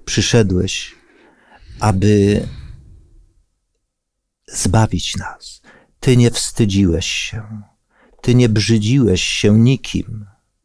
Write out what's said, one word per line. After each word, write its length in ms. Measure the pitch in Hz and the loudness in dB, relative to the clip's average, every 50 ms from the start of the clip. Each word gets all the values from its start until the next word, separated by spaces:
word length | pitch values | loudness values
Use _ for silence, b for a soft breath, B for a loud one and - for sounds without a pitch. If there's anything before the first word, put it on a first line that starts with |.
| - | -12
przyszedłeś, 920 | - - - 101 - - 120 110 95 92 90 90 92 - - - - - b b b b b b b b b b b b b b - - - | -6 -4 -2 0 2 2 2 2 2 0 -2 -2 -2 -6 -8 -10 -14 -18 b b b b b b b b b b b b b b -20 -8 -2
aby 680 | 107 107 101 95 95 104 104 104 98 101 104 107 - B B B B B B B B B - - - _ _ - _ _ _ _ _ _ _ _ _ _ _ _ _ _ _ _ _ _ _ _ _ _ _ _ _ | 0 0 2 2 2 4 4 4 4 2 2 0 -4 B B B B B B B B B -20 -20 -20 _ _ -20 _ _ _ _ _ _ _ _ _ _ _ _ _ _ _ _ _ _ _ _ _ _ _ _ _
zbawić 680 | - - - - 104 92 110 110 - - 87 - - - | -14 -8 -6 -2 0 2 2 2 2 0 -4 -6 -6 -8
nas. 440 | - - - - - - - - b b b b b b b b _ | -10 -10 -12 -14 -18 -20 -20 -20 b b b b b b b b _
Ty 180 | - - 127 | 0 2 4
nie 140 | 123 120 117 | 4 4 2
wstydziłeś 720 | - - - - - - 120 101 95 98 101 87 82 80 82 | 2 -2 -6 -6 -2 -2 0 0 2 2 2 2 0 -2 -4
się, 580 | - - - - - - 113 104 107 110 107 101 _ _ _ _ b b b b b b _ | -6 -6 -8 -8 -8 -10 -12 -12 -12 -14 -16 -16 _ _ _ _ b b b b b b _
Ty 140 | - - 120 | -2 2 2
nie 140 | 123 123 117 | 4 4 4
brzydziłeś 720 | 107 107 101 101 117 110 104 107 127 143 123 98 92 87 - | 2 0 0 0 0 0 0 0 2 2 2 2 2 0 -2
się 360 | - - - - 104 104 110 | -4 -4 0 2 4 4 6
nikim, 680 | 117 123 135 - - - - 90 87 - 110 107 104 98 _ _ _ _ _ _ | 4 4 2 0 -4 -6 -6 -6 -6 -8 -10 -14 -16 -18 _ _ _ _ _ _